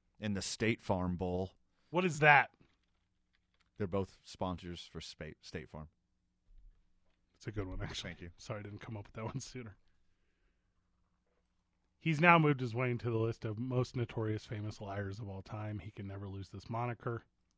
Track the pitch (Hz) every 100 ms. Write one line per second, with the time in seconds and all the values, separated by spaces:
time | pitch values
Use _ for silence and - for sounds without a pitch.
0 | _ - 107 98 - - 110 113 - 95
1 | 90 90 90 90 95 - _ _ _ 165
2 | 185 139 151 143 117 - - _ _ _
3 | _ _ _ _ _ _ _ - 101 98
4 | 92 - - - 92 87 90 85 - -
5 | - - 78 - - - 64 78 78 _
6 | _ _ _ _ _ - - - _ _
7 | _ _ _ _ - 107 95 92 101 -
8 | 98 82 87 - - 107 104 104 - 110
9 | 101 113 110 135 - 127 113 - _ _
10 | _ _ _ _ _ _ _ _ _ _
11 | _ _ _ _ _ _ _ _ _ _
12 | 165 151 175 170 151 135 127 113 127 120
13 | 120 113 113 113 113 107 127 127 123 127
14 | 117 - 110 107 - 110 107 - 104 98
15 | 98 98 101 98 - 107 107 104 101 -
16 | 98 98 101 98 98 98 - 117 123 120
17 | - 117 - _ _